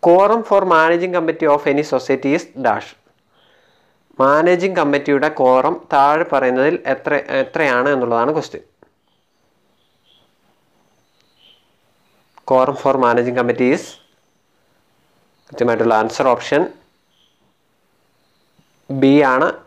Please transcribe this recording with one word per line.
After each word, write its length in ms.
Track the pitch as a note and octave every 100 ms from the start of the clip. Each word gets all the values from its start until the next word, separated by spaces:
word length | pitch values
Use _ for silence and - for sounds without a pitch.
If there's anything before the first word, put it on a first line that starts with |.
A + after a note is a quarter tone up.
| -
Quorum 340 | F3+ G3+ A3+ A3
for 120 | G3 F#3+
managing 400 | E3 D#3+ E3+ F#3 F3+
committee 300 | E3 D#3+ D#3
of 160 | C#3+ C#3+
any 120 | C#3+ D3+
society 380 | C3 B2+ C3+ C#3 D3
is 60 | - - B2
dash. 240 | G#2 - - _ _ _ _ _ _ _ _ _ _ _ -
മാനേജിംഗ് 560 | C3+ D3 E3+ F3+ F#3+ F3+
കമ്മിറ്റിയുടെ 460 | D3 C#3+ C#3+ C#3 D3+ D3+
quorum 360 | B2+ B2+ C#3 F3 -
താഴെ 300 | C#3 C#3 D3+ E3+
പറയുന്നതിൽ 420 | C#3 B2+ B2+ C#3 F3 -
എത്ര, 200 | C3 - C#3+ - C3+
എത്രയാണ് 460 | C3 D#3+ D3 B2 C3+
എന്നുള്ളതാണ് 380 | C#3 A#2+ A#2 B2 D#3
ക്വസ്റ്റ്യൻ. 280 | - - - _ _ _ _ _ _ _ _ _ _ _ _ _ _ _ _ _ _ _ _ _ _ _ _ _ _ _ _ _ _ _ _ _ _ _ _ _ -
Quorum 260 | C3 B2+ C3+
for 100 | C#3 C3
managing 320 | B2 A#2+ A#2+ B2
committee 300 | A#2+ A#2+ B2+ D#3+
is, 80 | - - _ _ _ _ _ _ _ _ _ _ _ _ _ _ _
കൃത്യമായിട്ടുള്ള 460 | - A#2+ A2+ A2+ A2
answer 240 | A2 - C3+
option 300 | A#2 - C#3+ F3+ - _ _ _ _ _ _ _ _ _ _ _ _ _ _ _ _ _ _ _ _ _ C3+
B 120 | C3+ C#3+ C#3
ആണ് 160 | B2+ - -